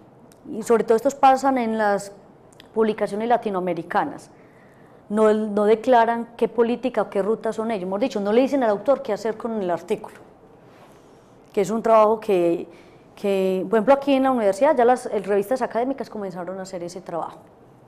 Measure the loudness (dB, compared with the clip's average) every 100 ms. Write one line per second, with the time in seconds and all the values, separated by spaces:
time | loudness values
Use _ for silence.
0 | -20 -20 -20 -20 -14 -8 0 2 4 2
1 | 2 2 4 4 2 0 0 0 0 0
2 | -4 -18 -20 -20 -20 -20 -8 -2 0 0
3 | -4 -4 0 0 0 -4 -4 -4 -4 -2
4 | -2 -6 -18 -20 -20 -20 -20 -20 -20 -20
5 | -6 2 4 2 0 0 2 2 4 4
6 | 4 0 -6 -4 -4 0 0 0 -4 -2
7 | -2 -2 -2 -2 -4 -4 -4 -4 -4 -4
8 | -2 -2 0 2 2 2 0 0 0 0
9 | 0 -6 -4 -6 -6 -6 -4 -4 -4 -6
10 | -8 -20 -20 -20 -20 -20 -20 -20 -20 -20
11 | -20 -20 _ -20 -10 -4 -2 -2 4 6
12 | 6 2 0 2 2 0 -6 -16 -20 -20
13 | -20 -8 -2 0 0 -2 0 0 4 2
14 | 4 2 2 2 0 2 2 4 4 2
15 | 0 -6 -2 -2 0 -2 -4 -4 -4 -4
16 | -8 -10 -10 -10 -10 -10 -10 -10 -12 -14
17 | -10 -8 -8 -12 -20 -20 -20 -20